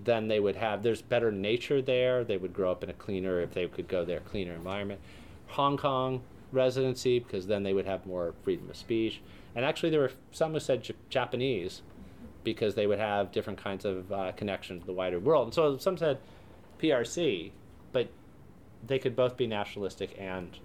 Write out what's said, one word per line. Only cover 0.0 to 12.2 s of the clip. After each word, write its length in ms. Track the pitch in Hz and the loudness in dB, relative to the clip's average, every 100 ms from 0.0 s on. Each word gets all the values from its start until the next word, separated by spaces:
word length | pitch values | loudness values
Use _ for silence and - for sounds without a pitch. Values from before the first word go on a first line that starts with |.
| 98 | 2
then 220 | 113 110 | 2 2
they 120 | 107 | 4
would 160 | 101 95 | 2 2
have, 260 | 113 101 | 0 2
there's 200 | 113 107 | 0 0
better 300 | - 117 113 | 0 2 2
nature 500 | 101 101 120 - 139 | 2 0 0 2 0
there, 420 | 127 127 127 127 | 2 4 4 2
they 140 | 110 95 | 2 0
would 160 | 92 | -2
grow 180 | 95 92 | 0 0
up 120 | 90 | 0
in 60 | - | -4
a 40 | |
cleaner, 480 | - - 95 92 87 | -8 -4 -2 0 0
if 120 | 85 | 0
they 140 | 92 87 | -2 -4
could 200 | - 85 | -4 -2
go 180 | 92 85 | -2 0
there, 160 | 82 | -4
cleaner 320 | - 104 87 | -4 -4 -4
environment. 460 | 82 90 101 101 98 - - - - - | -6 -6 -4 -4 -8 -12 -18 -18 -18 -4
Hong 300 | - 143 143 | 2 2 2
Kong 440 | 143 131 131 127 - - - | 2 2 0 -2 -6 -16 -2
residency, 680 | 131 127 127 131 123 127 120 | 2 4 4 0 2 2 2
because 260 | 120 101 92 | 2 -4 0
then 180 | 101 | 0
they 100 | 98 | 2
would 120 | 98 92 | 2 2
have 200 | 92 92 | -2 -4
more 280 | 90 85 - | -4 -4 -2
freedom 260 | 98 87 90 | -2 -2 -4
of 60 | - | -10
speech. 460 | - 113 110 - - - - 117 | -2 0 0 -4 -14 -20 -8 -2
And 80 | |
actually 280 | 139 156 170 | 0 0 2
there 80 | 156 | 4
were 120 | 131 - - | 2 -2 -10
some 220 | - 160 | -2 0
who 60 | 156 | 0
said 240 | - 123 | 0 0
J-, 120 | - - - | -2 -12 -4
Japanese, 720 | 127 120 120 135 104 90 - - - - - | -2 0 0 0 0 -4 -8 -14 -18 -18 -18